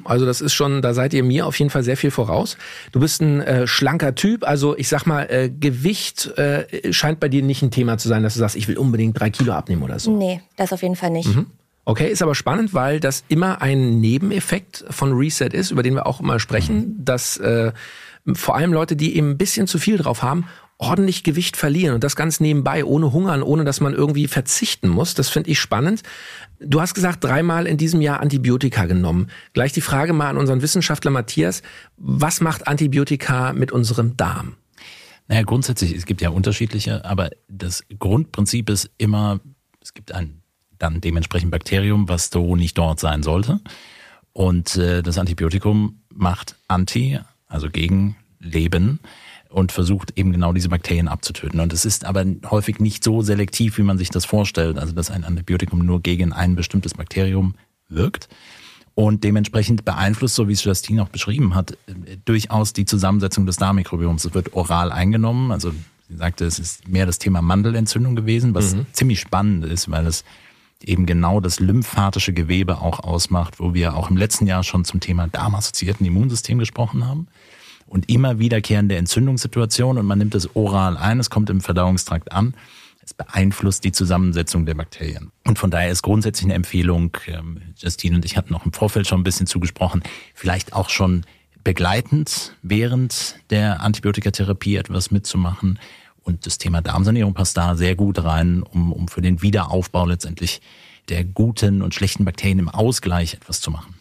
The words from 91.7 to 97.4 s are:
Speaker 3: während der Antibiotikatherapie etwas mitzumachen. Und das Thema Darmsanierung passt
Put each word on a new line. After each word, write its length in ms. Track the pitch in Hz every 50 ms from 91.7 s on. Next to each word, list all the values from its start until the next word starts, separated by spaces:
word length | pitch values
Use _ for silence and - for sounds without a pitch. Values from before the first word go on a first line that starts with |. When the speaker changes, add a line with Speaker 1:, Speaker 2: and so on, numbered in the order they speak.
| 90 87 90 90 98 117 - - 143 156 151 - - - - - - _ -
Speaker 3:
während 760 | 90 104 110 117 120 127 127 127 117 - - - - - - _ -
der 320 | 110 104 104 104 95 -
Antibiotikatherapie 960 | - 104 107 - - 101 104 107 - 104 - - 98 101 95 - - 101 101
etwas 340 | 92 92 - 92 92 90 -
mitzumachen. 680 | 101 98 - - - 95 90 85 92 - - 92 90 - - - - - - - _ _ -
Und 220 | - 87 82 -
das 140 | - - -
Thema 240 | - 92 85 85 80
Darmsanierung 500 | - - 92 95 104 117 120 107 101 92
passt 240 | -